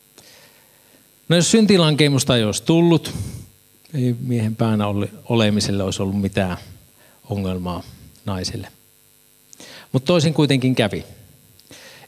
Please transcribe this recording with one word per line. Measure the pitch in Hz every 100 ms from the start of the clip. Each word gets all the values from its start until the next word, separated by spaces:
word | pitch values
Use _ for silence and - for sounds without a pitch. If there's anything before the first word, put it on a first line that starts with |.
| _ - - - - _ _ _ _ _ _ _ -
No | 170
jos | 160
syntilankemusta | 226 208 190 156 143 147 135 - 120
ei |
olisi | 107 98
tullut, | - 165 170 160 - - - - - _ _ _ _
ei | 151 123 120
miehen | 131 120 110 110
päänä | 117 107 104
ole-, | 101 101 - -
olemiselle | 117 107 104 98 101
olisi | 98 90
ollut | 95 101
mitään | 98 101 92 87 - - _ _ _ _ -
ongelmaa | 101 95 92 90 87 - - - - 104
naiselle. | 95 90 104 98 _ _ _ _ _ _ _ _ - - - -
Mut | 131 131
toisin | 180 156
kuitenkin | 151 147 135 127 123
kävi. | 107 90 - - - _ _ _ - - - -